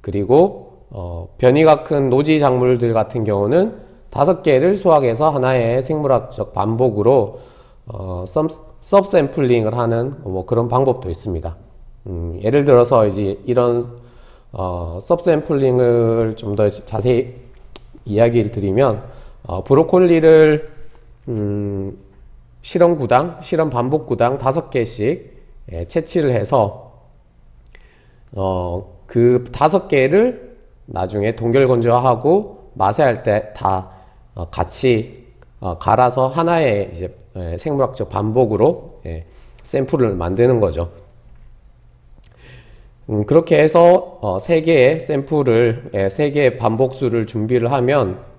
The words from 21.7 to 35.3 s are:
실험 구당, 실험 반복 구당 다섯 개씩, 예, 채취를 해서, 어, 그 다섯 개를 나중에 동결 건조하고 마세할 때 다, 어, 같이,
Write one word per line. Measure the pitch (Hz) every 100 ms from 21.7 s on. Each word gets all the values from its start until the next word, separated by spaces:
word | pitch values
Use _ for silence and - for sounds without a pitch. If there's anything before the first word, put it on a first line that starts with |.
| 98 98 - - - - - - -
실험 | - 180 175 165
구당, | 117 123 170 165
실험 | - 165 156
반복 | 120 123 151 156
구당 | 120 120 135
다섯 | 123 160 -
개씩, | 135 110 - 107 180 - - - - -
예, | 85 87
채취를 | 170 160 175 143
해서, | 117 101 135 101 - - - _ _ _ _ - - - - - _ _ _ _
어, | 101 95 92 90 90 95 - -
그 | 120 120 123 123
다섯 | - 156 185 -
개를 | 143 131 185 247 240 - - - _ -
나중에 | - 92 104 104 117
동결 | 117 127 131
건조하고 | 123 120 120 127 120 143 190 208 - - -
마세할 | 95 107 139 110
때 | - 104 -
다, | - 95 95 95 - - - - -
어, | 85
같이, | - - - 131 113 - - -